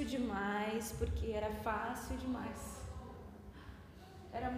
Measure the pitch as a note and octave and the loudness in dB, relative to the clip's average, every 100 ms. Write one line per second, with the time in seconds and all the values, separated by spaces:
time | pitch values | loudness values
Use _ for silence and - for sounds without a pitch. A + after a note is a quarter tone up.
0 | A#3 B3+ A#3+ G3+ G3+ G#3 G#3+ A3 A3 - | 2 2 4 4 4 4 4 2 0 2
1 | - - A3 G#3+ G#3+ G#3+ A#3 G#3+ A3+ B3 | 2 4 2 2 2 2 2 2 2 -2
2 | - B3+ B3+ B3 F#3+ F#3 - - - - | -2 0 0 0 0 -4 -6 -6 -6 -6
3 | - - - - - - - - - - | -8 -10 -12 -12 -12 -12 -12 -12 -14 -14
4 | - - - A3+ B3+ | -14 -12 -8 -2 0